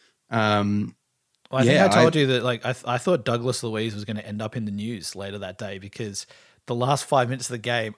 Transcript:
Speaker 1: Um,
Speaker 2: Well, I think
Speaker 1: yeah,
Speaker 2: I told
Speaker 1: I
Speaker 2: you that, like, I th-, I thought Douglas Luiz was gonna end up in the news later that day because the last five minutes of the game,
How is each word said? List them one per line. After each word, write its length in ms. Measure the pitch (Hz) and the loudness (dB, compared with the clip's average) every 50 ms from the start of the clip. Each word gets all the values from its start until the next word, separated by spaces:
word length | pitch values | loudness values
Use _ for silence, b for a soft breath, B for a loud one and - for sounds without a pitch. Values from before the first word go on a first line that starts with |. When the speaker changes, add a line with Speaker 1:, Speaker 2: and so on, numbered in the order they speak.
| _ _ _ _ _ - | _ _ _ _ _ -4
Speaker 1:
Um, 640 | 117 113 107 107 104 104 101 101 104 104 104 - - _ _ _ _ _ _ _ _ _ _ - | 0 2 2 4 4 4 2 2 0 0 -2 -4 -8 _ _ _ _ _ _ _ _ _ _ -6
Speaker 2:
Well, 100 | - 131 | -2 2
I 20 | 127 | 4
think 120 | 117 143 | 4 6
Speaker 1:
yeah, 100 | 151 190 | 6 6
Speaker 2:
I 40 | 190 | 6
told 260 | - - 160 160 156 | 6 6 6 6 6
Speaker 1:
I 40 | 156 | 4
Speaker 2:
you 60 | 143 131 | 4 4
that, 160 | 127 123 113 | 2 2 2
like, 220 | 127 120 110 - | 0 -2 -2 -2
I 60 | 120 127 | -4 -6
th-, 120 | - - 120 | -4 -4 -2
I 100 | 123 120 | -2 0
thought 280 | - 185 180 143 110 | 2 2 2 2 2
Douglas 360 | 127 117 120 117 131 117 - - | 0 0 0 0 0 -2 -2 -2
Luiz 300 | 117 110 107 110 113 104 | -4 -2 -2 -2 -2 -4
was 120 | 104 104 | -6 -6
gonna 160 | - 107 107 | -6 -6 -6
end 200 | - 101 104 107 | -6 -8 -8 -6
up 140 | 110 110 - | -6 -6 -6
in 80 | 127 107 | -6 -6
the 60 | 104 | -6
news 440 | 101 104 104 117 120 98 82 - - | -6 -6 -6 -6 -6 -8 -8 -10 -10
later 220 | 95 98 98 98 104 | -10 -10 -10 -10 -10
that 180 | 98 92 92 - | -10 -10 -10 -10
day 200 | 113 98 101 95 | -10 -10 -10 -10
because 460 | 98 101 - - 117 107 101 - - b b b b b b b b | -12 -14 -10 -8 -8 -8 -8 -10 -12 b b b b b b b b
the 100 | - 123 | -6 -4
last 300 | 120 123 131 143 139 - | 0 2 2 2 0 0
five 240 | - 151 131 123 117 | 2 2 2 2 2
minutes 180 | 131 131 - - | -2 -6 -6 -8
of 40 | 123 | -8
the 40 | 117 | -6
game, 340 | 104 123 120 120 110 110 107 | -4 -2 -2 -2 -2 -4 -6